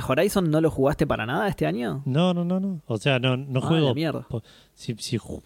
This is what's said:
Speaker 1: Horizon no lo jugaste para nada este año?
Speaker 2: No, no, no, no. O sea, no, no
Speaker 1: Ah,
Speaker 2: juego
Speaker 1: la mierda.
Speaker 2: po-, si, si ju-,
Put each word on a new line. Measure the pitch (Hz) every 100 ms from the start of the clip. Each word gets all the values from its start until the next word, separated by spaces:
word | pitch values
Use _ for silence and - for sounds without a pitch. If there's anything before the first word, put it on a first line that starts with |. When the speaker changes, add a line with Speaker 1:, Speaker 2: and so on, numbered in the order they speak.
| 123
Speaker 1:
Horizon | 131 196 196 170
no | 151
lo | 160
jugaste | - 135 156 143
para | 117 110
nada | 156 208
este | 143 156
año? | 202 233 139 139
Speaker 2:
No, | 135 180
no, | 175 175
no, | 185
no. | 196 175 -
O | 110
sea, | 143 127
no, | 127 127
no | 139 127
Speaker 1:
Ah, | -
Speaker 2:
juego | 165 143
Speaker 1:
la |
mierda. | 123 160 127 123
Speaker 2:
po-, | 117 - - _
si, | - - 113
si | - 113
ju-, | - -